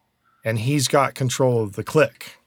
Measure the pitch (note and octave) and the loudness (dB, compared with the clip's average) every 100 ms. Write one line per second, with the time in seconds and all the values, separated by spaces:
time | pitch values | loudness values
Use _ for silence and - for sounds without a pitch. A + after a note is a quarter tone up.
0 | _ _ _ _ A2+ A2+ B2 D3 B2+ D3 | _ _ _ _ -4 -2 0 0 2 2
1 | C3 - C3 - C3 A#2+ G#2 G#2+ - D#3 | 2 0 -4 0 2 2 -2 -6 -2 2
2 | C3+ - - - | 2 -2 -20 -20